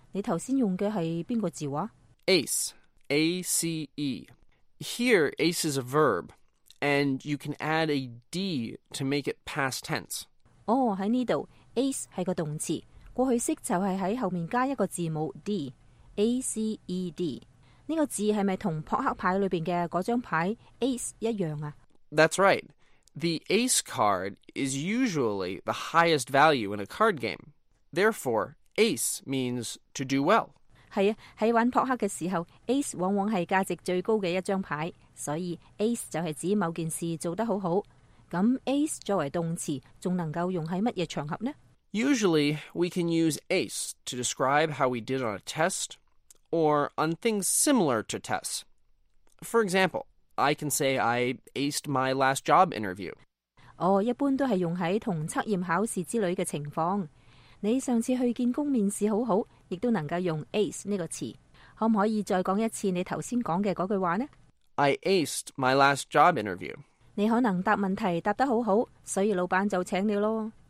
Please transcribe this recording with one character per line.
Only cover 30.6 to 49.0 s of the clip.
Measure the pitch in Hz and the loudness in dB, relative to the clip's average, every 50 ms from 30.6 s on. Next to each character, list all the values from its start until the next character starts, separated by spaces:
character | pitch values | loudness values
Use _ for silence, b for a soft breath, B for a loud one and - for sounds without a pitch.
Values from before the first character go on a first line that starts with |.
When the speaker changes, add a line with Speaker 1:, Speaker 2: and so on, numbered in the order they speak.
| _ - b b b b - | _ -20 b b b b -2
Speaker 1:
係 | 214 196 208 220 | 0 2 0 0
啊， | B B B B B | B B B B B
喺 | 214 226 233 | 0 2 4
玩 | 226 233 247 - | 4 2 2 2
撲 | 240 - | 2 2
克 | 254 254 233 220 | 2 0 -2 -2
嘅 | 196 | -4
時 | - - 156 185 | -4 -4 -4 -2
候， | 190 170 170 b b b b - | -2 -2 -4 b b b b -2
ace | 254 277 285 - - | -2 0 -2 -4 -4
往 | 156 180 185 202 | -4 -2 0 0
往 | 202 196 214 | 0 0 0
係 | 226 180 175 | 0 -2 0
價 | - 190 190 196 | 0 0 0 0
值 | - 180 - - | 0 -4 -6 -4
最 | - 226 226 | -2 -2 -2
高 | 180 - 220 | 0 0 0
嘅 | 220 190 170 175 | 0 0 0 -2
一 | 190 | -2
張 | 180 - 196 190 190 | -2 -2 -2 -2 -2
牌， | - 147 147 160 175 - b b b b | -4 -4 -6 -6 -6 -8 b b b b
所 | - - - 147 | -12 -8 -6 -6
以 | 165 185 175 160 - b b b - | -4 -4 -6 -8 -10 b b b -2
ace | 208 233 240 - - - | -2 -2 -2 -2 -6 -6
就 | - 156 | -6 -4
係 | 175 160 156 | -4 -4 -6
指 | - - 175 208 | -4 -2 0 0
某 | 214 180 165 | 2 0 0
件 | 165 175 160 160 | -2 -4 -4 -4
事 | - - 170 170 165 | -4 -4 -4 -4 -4
做 | 156 - 175 170 | -4 -4 -4 -4
得 | 196 226 | -2 -2
好 | 226 185 208 | -2 -2 -2
好。 | 190 170 170 208 - - b b b b b b b b | 0 0 0 0 -2 -4 b b b b b b b b
噉 | - 170 196 240 262 - - | -2 2 2 2 2 0 0
ace | 247 269 285 302 311 - - | -2 0 0 0 0 -2 -6
作 | - - 196 | -4 -2 0
為 | 180 147 139 | 0 0 -2
動 | - 175 165 165 170 | -2 -2 -2 -2 -4
詞， | - - - 147 127 b b b b | -6 -4 -4 -6 -6 b b b b
仲 | - 180 185 | -4 -2 -2
能 | 180 170 156 143 | -2 -2 -4 -2
夠 | 170 175 185 185 | -2 -2 -2 -2
用 | 170 156 | -2 -4
喺 | 160 185 180 | -2 -2 0
乜 | 220 247 - | 0 0 0
嘢 | 185 165 | -2 -4
場 | - - 170 143 | -4 -4 -6 -6
合 | 147 165 - | -6 -6 -6
呢？ | 208 277 302 - - - _ _ _ _ | -6 -6 -8 -8 -16 -20 _ _ _ _
Speaker 2:
Usually, | - 208 247 277 285 226 214 180 160 151 147 147 151 147 B B B | -2 0 2 2 2 4 4 4 4 4 4 2 0 -2 B B B
we | 165 175 180 | -2 -2 -2
can | - 185 170 170 | 0 0 0 2
use | 165 165 165 160 139 - - - | 2 2 2 2 0 -2 -2 -2
ace | 190 180 117 - - - - - - _ - | 0 0 0 -2 -4 -8 -8 -8 -10 _ -12
to | - 135 | -10 -6
describe | 123 123 - - - 135 127 143 151 160 160 143 | -4 -4 -4 -2 0 0 2 4 4 4 2 2
how | 139 139 127 | 0 0 0
we | 127 117 | 0 -2
did | 107 123 131 135 | -4 -4 -4 -2
on | 127 110 101 | -2 -4 -4
a | 92 | -6
test | - - - 156 160 190 - - - - - - _ _ _ _ _ _ - _ _ - | -8 -8 -2 0 0 0 0 -4 -8 -10 -12 -16 _ _ _ _ _ _ -20 _ _ -4
or | - 165 160 151 147 147 143 - - | 0 2 4 4 4 2 0 -2 -2
on | - 151 160 165 | -2 0 0 0
things | - - 233 214 202 180 - | 0 0 0 0 0 0 0
similar | - - - 302 277 240 175 143 120 107 101 | 0 2 4 4 4 4 4 4 2 0 -2
to | - - 95 | -4 -8 -8
tests. | - - 110 - - - - - - - - _ _ _ _ _ | -6 -4 -4 -4 -4 -4 -8 -8 -10 -12 -20 _ _ _ _ _